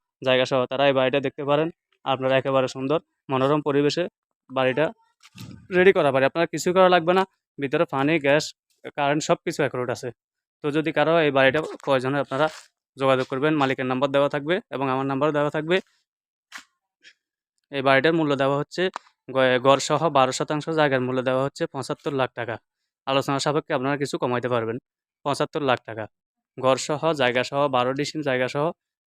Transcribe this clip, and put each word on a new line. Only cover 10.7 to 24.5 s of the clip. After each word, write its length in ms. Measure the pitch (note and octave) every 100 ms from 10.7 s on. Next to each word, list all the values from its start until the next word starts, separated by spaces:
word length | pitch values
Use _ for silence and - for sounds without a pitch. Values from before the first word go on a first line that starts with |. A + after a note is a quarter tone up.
যদি 180 | D3+ D#3
কারো 220 | D3 D3 E3+
এই 120 | D3
বাড়িটা 280 | C3+ C3+ D3 D#3+ -
প্রয়োজন 300 | - C3 C3
হয় 100 | C#3+ C3
আপনারা 220 | C3+ D#3 - - _ _ -
যোগাযোগ 280 | C3+ C3 C3
করবেন। 260 | C3+ D3+ D#3
মালিকের 320 | C3+ C3 B2+
নাম্বার 180 | B2+ C#3
দেওয়া 180 | C#3 C#3+
থাকবে 260 | D3 D3 F#3 -
এবং 160 | C3 C3+
আমার 160 | C3 C#3
নাম্বারও 280 | C3+ D3+ D3
দেওয়া 140 | D3
থাকবে। 260 | D#3 D#3 F#3 - _ _ _ _ _ _ - - _ _ _ - _ _ _ _ _ _
এই 100 | C#3
বাড়িটার 320 | C3+ C3+ D#3
মূল্য 180 | E3 D3+ C3+
দেওয়া 220 | C3+ C#3+
হচ্ছে 260 | D3 - F#3 - - _ -
গ-, 300 | C3 C3 B2+
গড়সহ 380 | C3+ C3+ - D3 D#3+
বারো 220 | C#3 C3
শতাংশ 340 | - D3 D3+ E3
জায়গার 320 | D#3+ D3 C3
মূল্য 180 | B2+ C3
দেওয়া 220 | B2 C3
হচ্ছে 200 | C#3 - E3
পঁচাত্তর 480 | C#3 B2 D3 D#3+
লাখ 160 | C#3 B2+
টাকা। 220 | - A#2 G#2+ _ _ _ _ -
আলোচনা 300 | C3+ C#3 C#3
সাপেক্ষে 340 | D3+ D3+ -
আপনারা 220 | D3 C3 C#3+
কিছু 180 | C#3 E3+
কমাইতে 320 | C3+ A#2+
পারবেন। 280 | A#2+